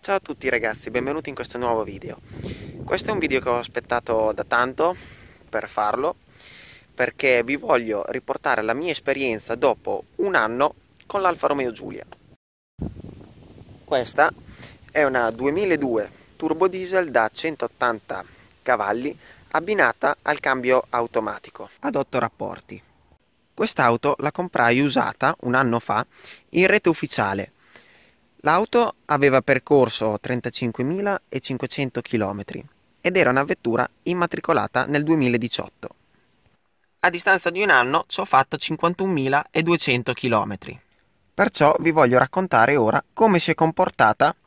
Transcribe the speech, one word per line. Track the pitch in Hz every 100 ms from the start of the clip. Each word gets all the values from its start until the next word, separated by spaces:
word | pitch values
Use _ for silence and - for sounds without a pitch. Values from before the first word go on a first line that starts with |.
Ciao | - 196
a |
tutti | - 139 131
ragazzi, | 120 110 107 -
benvenuti | 117 127 151 151
in | 131
questo | 123 123
nuovo | 123 113
video. | 101 98 - - - - - - - -
Questo | - 190 -
è |
un | 208
video | 160 131
che | 123
ho | 120
aspettato | 117 - 120 120 - 110 110
da | 107
tanto | 127 120 123 127 165 180 - - - - _
per | 110 101
farlo, | - 104 110 151 - _ - - - - - _
perché | - 123 - 139 123
vi | 117
voglio | 143 233 135 113 104 -
riportare | 127 - 135 147 117
la | 110
mia | 120 175
esperienza | 151 - 139 135 110 -
dopo | 117 139 110 - 101 - -
un | 196
anno | 170 110 120 143 - _ _ -
con | 202
l'Alfa | 190 170 147
Romeo | 143 127
Giulia. | 107 104 104 - - _ _ _ _ _ - - - - - - - - - - -
Questa | - 139 117 - 151 - - - - - -
è | 160
una | 143 131 113
duemiladue | 113 135 160 202 156 139 113 101 - -
turbo | _ 156 156 185
diesel | 185 180 190 170
da | 120 110
centottanta | - 160 151 120 _ 123 110 _ 101 92 - - _
cavalli | - 120 101 110 139 - - - -
abbinata | 160 170 208 127 - 135 -
al | - 147
cambio | 143 131 123 127 -
automatico | 120 117 117 107 101 - - 98 -
ad | 285
otto | 220 135 127
rapporti. | 113 _ 98 90 - 101 _ _ _ _ _ _ _
Quest'auto | - 226 - 127 117 143 143
la | 151
comprai | - 180 - 117 123
usata | 143 131 - - 135 -
un | 127
anno | 127 131 117
fa | - 107 - - - - _
in | - 190
rete | - -
ufficiale. | 160 - - 101 98 95 _ _ - _ _ _ _ _ _
L'auto | 147 170 220 233 226 -
aveva | - 147 139 131
percorso | - 131 - 143 120 - 110 104
trentacinquemilacinquecento | - 123 120 - 123 - 131 185 202 190 _ 135 - 131 131 - 135 120
chilometri | - 113 98 101 101 - - _ _ _
ed | 175 185
era | 151
una | 135
vettura | 143 - - 113 127 _
immatricolata | - 180 175 - - 151 104 123 131
nel | 143
duemiladiciotto. | 151 160 127 120 117 - - _ - _ _ _ _ _ _ _ _ _ _ _
A | 175
distanza | 175 202 190 175
di | 175
un | 202
anno | 139 123 156 -
ci | -
ho |
fatto | 196 131 135 151
cinquantunomiladuecento | - 156 170 180 190 170 131 139 - - 160 170 - 123 123
chilometri. | 123 123 113 101 98 - - _ _ _ _ _
Perciò | - 208 - 147 -
vi | 160
voglio | 160 131 123
raccontare | 131 - 185 123 117
ora | 143 110 139 -
come | - 220 175
si | 160
è |
comportata | 160 156 165 185 - 113 107 143 -